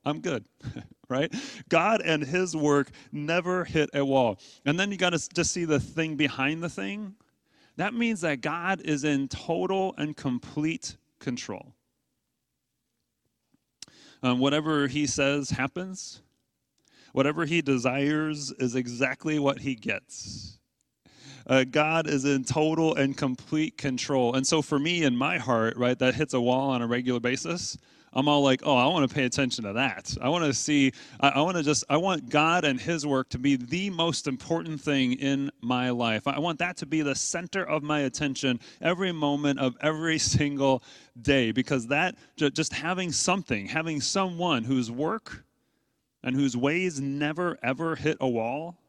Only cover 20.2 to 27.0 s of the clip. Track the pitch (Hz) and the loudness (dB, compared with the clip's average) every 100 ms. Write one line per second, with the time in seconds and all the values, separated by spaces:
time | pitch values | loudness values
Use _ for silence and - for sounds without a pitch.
20.2 | - - - - _ _ _ _ _ _ | -12 -12 -14 -18 _ _ _ _ _ _
21.2 | 139 135 117 131 131 151 151 165 151 147 | -20 -18 2 4 4 2 2 2 2 2
22.2 | 139 139 127 160 156 160 160 151 139 135 | 2 2 2 2 2 4 2 2 0 0
23.2 | 139 127 - 156 156 - 143 127 - 139 | -2 -4 -2 -2 -2 -2 -4 -4 0 2
24.2 | 120 131 131 160 143 143 156 175 147 120 | 2 2 2 0 2 0 0 2 2 2
25.2 | 143 175 123 117 113 127 123 127 127 117 | 0 -2 2 2 2 2 0 2 2 2
26.2 | 151 131 120 127 139 127 117 120 | 0 2 2 2 2 0 0 0